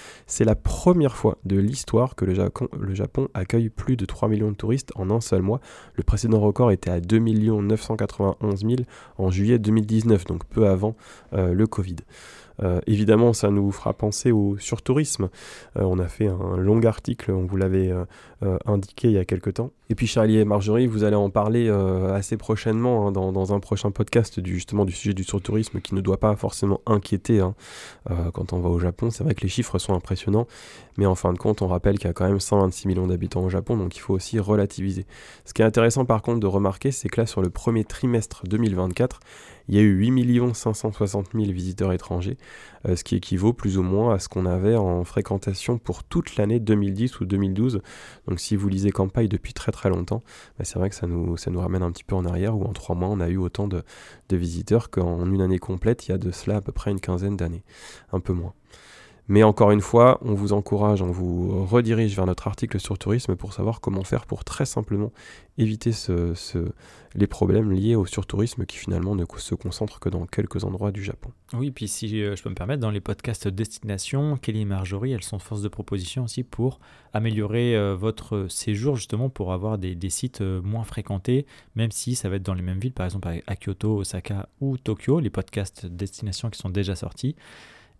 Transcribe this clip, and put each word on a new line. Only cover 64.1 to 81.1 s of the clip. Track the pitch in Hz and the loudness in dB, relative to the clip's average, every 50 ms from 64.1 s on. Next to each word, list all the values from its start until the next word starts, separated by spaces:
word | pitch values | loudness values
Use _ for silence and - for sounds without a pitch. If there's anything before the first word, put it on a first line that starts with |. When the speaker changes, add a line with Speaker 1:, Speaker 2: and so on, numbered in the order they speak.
| 113 113 - | -2 -4 -2
Speaker 1:
pour | - 107 - - | -6 -8 -8 -8
très | - - - 139 | -8 -4 -4 -4
simplement | - - - 104 - 104 98 104 113 - - - - - - - _ _ | -2 -2 -6 -4 -2 -2 -2 -2 -4 -6 -12 -20 -20 -20 -20 -20 _ _
éviter | - 110 107 107 - - 117 110 | 0 0 0 0 -2 -2 -2 -2
ce, | - - - 90 87 85 87 85 | -2 -2 -2 0 0 0 -2 -4
ce, | - - - - 87 85 - - - - - - - - - - | -6 -8 -6 -4 -4 -4 -4 -6 -10 -18 -20 -20 -20 -20 -12 0
les | - 101 | 0 0
problèmes | - - - 98 95 95 107 110 104 | 0 2 0 2 4 4 4 4 2
liés | 92 95 101 113 117 | 2 2 2 2 2
au | 107 95 | 2 2
surtourisme | - - 101 95 - - 98 107 - - 120 90 | 0 -4 -6 -6 -4 -2 -2 -2 -2 -2 -6 -8
qui | - - | -8 -10
finalement | - - 90 92 85 90 98 104 | -10 -6 -4 -2 -2 0 0 0
ne | 92 87 | -2 -2
co-, | - - | -4 -6
se | - - - - | -12 -8 -6 -6
concentre | - - 92 - - 107 104 - - | -6 -6 -8 -6 -6 -6 -6 -8 -8
que | - 98 | -6 -6
dans | 92 87 85 | -4 -4 -6
quelques | - - - 98 - - - 98 | -4 -4 -4 -4 -4 -4 -6 -6
endroits | 95 92 95 104 104 | -4 -4 -2 -4 -4
du | 98 101 | -4 -4
Japon. | 98 101 - - - 123 - _ _ _ 120 | -8 -10 -10 -10 -14 -16 -16 _ _ _ -6
Speaker 2:
Oui, | 117 139 143 | -4 -4 -6
puis | 127 - 110 | -6 -6 -8
si, | 101 - - - 104 107 107 | -8 -6 -6 -6 -4 -4 -2
euh, | 104 101 101 | -2 -2 -4
je | - - | -6 -8
peux | 104 | -8
me | 95 | -8
permettre, | - 104 120 147 139 | -6 -4 -4 -4 -2
dans | 113 107 | -2 -2
les | 104 101 | -2 -4
podcasts | - - 104 - - 120 107 - - | -4 -6 -8 -6 -6 -6 -6 -4 -4
destination, | 101 95 101 110 - - - - 107 101 92 - - 135 139 147 151 143 | -4 -4 -4 -6 -6 -8 -10 -8 -6 -6 -6 -6 -4 -2 -2 0 -2 -2
Kelly | 131 - 117 107 110 | -4 -4 -4 -4 -2
et | 107 | -2
Marjorie, | 101 98 95 95 90 101 98 123 135 127 | -2 -2 -4 -4 -4 -4 -4 -4 -4 -4
elles | 104 - | -4 -6
sont | - 110 95 | -8 -10 -10
force | - - 110 104 | -8 -8 -8 -6
de | 101 101 | -6 -6
proposition | - - 101 - 107 98 90 - - 120 120 | -6 -8 -8 -6 -6 -6 -6 -6 -6 -6 -6
aussi | 113 - 127 123 | -4 -6 -6 -8
pour | - - - 117 135 - - - - - - _ _ - | -8 -4 -2 -2 -2 -2 -6 -14 -20 -20 -20 _ _ -4
améliorer, | 107 113 117 107 107 104 101 107 120 120 120 117 | -2 0 0 0 0 -2 0 0 0 2 2 2
euh, | 107 101 98 98 | 2 2 0 0
votre | 90 104 113 110 - - - 107 101 95 92 | 0 -2 -2 -4 -4 -6 -6 -4 -4 -4 -4
séjour | - - - 110 104 101 117 147 135 | -6 -6 -4 -2 -2 0 0 -2 -2
justement | 113 - - - 110 127 131 | -2 -4 -4 -4 -2 -2 -4
pour | - - 98 92 92 | -4 -4 -4 -2 -2
avoir | 92 98 110 110 | -2 -2 -2 -4
des, | 101 92 92 90 | -2 -4 -6 -6
des | 85 95 92 | -6 -6 -6
sites, | - - - 127 - - | -4 -4 -6 -6 -6 -4
euh, | 101 95 95 92 | -4 -4 -2 -4
moins | 90 101 110 113 110 | -4 -4 -4 -6 -6
fréquentés, | - - 110 - - | -8 -8 -10 -6 -6